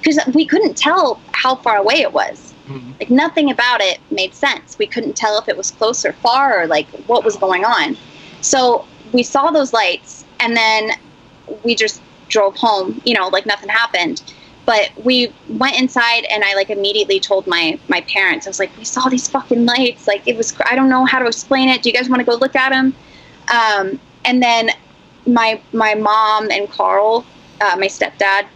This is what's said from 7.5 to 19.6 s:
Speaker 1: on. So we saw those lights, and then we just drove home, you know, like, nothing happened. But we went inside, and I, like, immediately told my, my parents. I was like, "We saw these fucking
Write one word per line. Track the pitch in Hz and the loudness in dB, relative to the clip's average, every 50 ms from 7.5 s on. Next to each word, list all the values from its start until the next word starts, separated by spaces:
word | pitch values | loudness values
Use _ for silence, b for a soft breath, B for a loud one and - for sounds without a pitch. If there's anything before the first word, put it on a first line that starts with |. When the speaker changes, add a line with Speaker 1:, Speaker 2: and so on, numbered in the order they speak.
| 185 180 196 | 0 0 2
Speaker 1:
on. | 226 240 196 151 - - - - B B B B B B B | 2 2 2 0 -2 -4 -8 -10 B B B B B B B
So | - - - 262 254 247 233 - - - - - - 220 | -4 0 2 2 4 2 2 0 -2 -8 -20 -20 -14 -2
we | 220 247 240 | 0 0 0
saw | - - 277 269 330 | 0 0 0 0 2
those | 302 311 277 262 - | 2 2 0 2 0
lights, | 233 208 180 175 - - - - - - - - - | 0 0 0 -2 -4 -10 -16 -20 -20 -20 -20 -8 -6
and | 247 233 233 | -4 -2 0
then | 233 220 220 220 220 220 220 - - - - - - - - - - - - 214 214 - | 0 2 2 0 0 -2 -4 -6 -8 -10 -20 -20 -20 -20 -20 -20 -20 -16 -16 -16 -6 -4
we | 240 233 | -2 0
just | - 220 214 - - - - - - - - | 0 -2 -2 -4 -8 -18 -20 -20 -20 -12 -2
drove | - 214 202 196 196 | 0 2 2 2 0
home, | - - 233 214 196 190 190 220 - - | 0 0 0 2 0 -2 -4 -8 -6 -4
you | 240 240 | -2 0
know, | 208 185 185 | 0 0 0
like, | 185 190 196 | -2 -2 -2
nothing | 214 202 202 - 196 | -2 -4 -2 -2 -2
happened. | 214 226 233 233 - 185 175 160 - - B B B B B B B B - | 0 0 -2 0 -2 -2 -2 -2 -4 -6 B B B B B B B B -2
But | - 233 214 196 - - - 214 | 0 2 2 2 0 -4 -4 0
we | 247 254 247 240 233 - - - - | 2 2 2 2 -2 -4 -14 -16 -10
went | 220 220 254 269 285 247 | -4 -2 -2 -2 0 0
inside, | 262 254 - 254 233 233 233 233 - - | -2 0 0 0 2 2 0 0 -2 -2
and | - 214 208 | -2 0 0
I, | 196 196 | 0 0
like, | 196 196 - | 0 0 -2
immediately | 214 202 196 202 202 214 202 196 196 190 | -2 -2 0 0 2 2 2 2 0 -2
told | 190 - 196 190 190 190 | 0 0 0 0 0 0
my, | 175 170 170 160 165 - - - | 0 0 0 0 -2 -4 -4 -2
my | 190 175 | -2 -2
parents. | 165 - - 202 196 185 160 - - 196 | -2 -2 -2 0 0 0 0 -2 -6 -10
I | |
was | 196 - | -4 -4
like, | 196 - - - | -6 -6 -6 -12
"We | 220 | -12
saw | - - 254 254 262 | -8 -6 -2 -2 0
these | 262 247 - - | 0 -2 -4 -2
fucking | - 269 - - 247 233 | -4 -4 -2 0 0 2